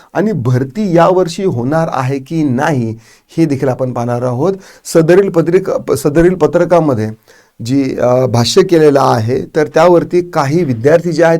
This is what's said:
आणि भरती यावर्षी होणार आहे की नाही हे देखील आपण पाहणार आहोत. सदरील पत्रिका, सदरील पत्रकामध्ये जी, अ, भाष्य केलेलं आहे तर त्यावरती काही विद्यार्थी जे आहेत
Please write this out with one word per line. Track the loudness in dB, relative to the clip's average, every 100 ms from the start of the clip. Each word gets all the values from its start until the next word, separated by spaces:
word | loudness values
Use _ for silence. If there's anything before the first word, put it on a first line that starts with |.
| _
आणि | -4 -2
भरती | -2 -2 -2 -2 -4 0 2
यावर्षी | 2 2 0 -2
होणार | -4 -2 -2 -2 -2
आहे | -2 -4 -4
की | -6 -4
नाही | -2 0 -2 -2 -4 -8 -16 _ _ -2
हे | 0
देखील | 0 -2
आपण | -2 -4
पाहणार | -4 -4 -4
आहोत. | -4 -2 -2 -4 -10 -20 -2
सदरील | 0 4 4 2
पत्रिका, | 0 0 0 0 -4 -4 -2
सदरील | 0 2 2 2
पत्रकामध्ये | 0 0 2 2 2 -2 -4 -8 _ _ _ -12 -4
जी, | -2 -2 -2
अ, | 0 2 0
भाष्य | 0 2 2
केलेलं | 4 4 4 4
आहे | 2 0 -2 -4 -4 -4
तर | -2
त्यावरती | 2 4 4 2 -2 -2
काही | -2 -2 0
विद्यार्थी | 0 0 2 2 0
जे | 0
आहेत | 2